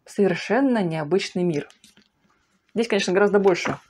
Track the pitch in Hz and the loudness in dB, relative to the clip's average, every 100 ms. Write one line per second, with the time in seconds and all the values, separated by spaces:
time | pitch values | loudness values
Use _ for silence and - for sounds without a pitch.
0 | - - 190 170 - 220 277 226 175 160 | -10 -2 0 0 -2 0 2 0 -2 -4
1 | 147 185 - 185 175 147 - _ _ _ | -2 -2 -2 -2 -2 -2 -8 _ _ _
2 | _ _ _ _ _ _ _ 202 233 220 | _ _ _ _ _ _ _ -4 -2 -2
3 | 190 185 208 202 196 175 - 139 | 0 2 4 4 2 2 -2 -6